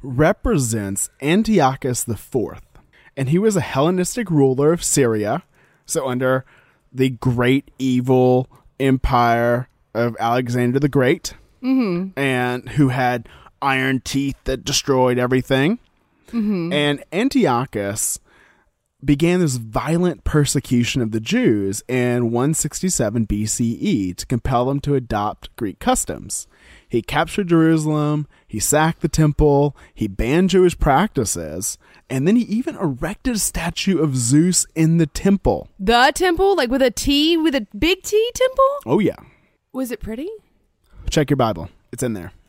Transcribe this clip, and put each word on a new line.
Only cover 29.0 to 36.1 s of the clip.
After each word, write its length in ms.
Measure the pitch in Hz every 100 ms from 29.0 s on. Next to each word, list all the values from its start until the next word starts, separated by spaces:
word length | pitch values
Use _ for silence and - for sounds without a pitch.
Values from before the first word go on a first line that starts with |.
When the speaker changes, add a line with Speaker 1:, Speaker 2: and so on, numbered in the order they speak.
Speaker 1:
the 80 | 160
temple, 680 | - 156 143 151 143 147 - -
he 140 | - 107
banned 420 | 95 113 160 185
Jewish 260 | 185 180 -
practices, 1000 | 156 135 208 - 107 - 78 82 101 - _ - _
and 160 | 131 151
then 120 | 240
he 60 |
even 320 | 226 214 294 240
erected 580 | 170 127 160 208 262 226
a 40 |
statue 600 | - 170 165 - - 175
of 140 | 156 131
Zeus 500 | 117 147 180 175 - -
in 200 | 160 165
the 100 | 156
temple. 600 | - 196 196 - 101 - _
Speaker 2:
The 340 | 196 240 269